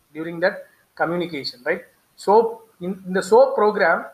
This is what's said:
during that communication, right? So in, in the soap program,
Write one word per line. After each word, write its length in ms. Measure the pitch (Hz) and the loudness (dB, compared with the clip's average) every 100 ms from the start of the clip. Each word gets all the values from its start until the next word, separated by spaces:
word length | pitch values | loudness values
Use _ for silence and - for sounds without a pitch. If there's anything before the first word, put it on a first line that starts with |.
| _ | _
during 260 | 151 165 170 | -12 -10 -4
that 260 | 185 - - _ _ - | -4 -4 -12 _ _ -6
communication, 680 | 156 175 175 151 131 120 135 | -4 -4 -6 -8 -12 -8 -6
right? 180 | 185 - _ _ _ | -6 -10 _ _ _
So 460 | - 214 226 - - _ | 2 4 2 -4 -18 _
in, 200 | 180 202 180 | -10 -10 -6
in 80 | |
the 100 | 185 | -6
soap 320 | 180 226 269 - | 4 4 4 4
program, 500 | 208 202 175 175 - | 0 2 0 0 -4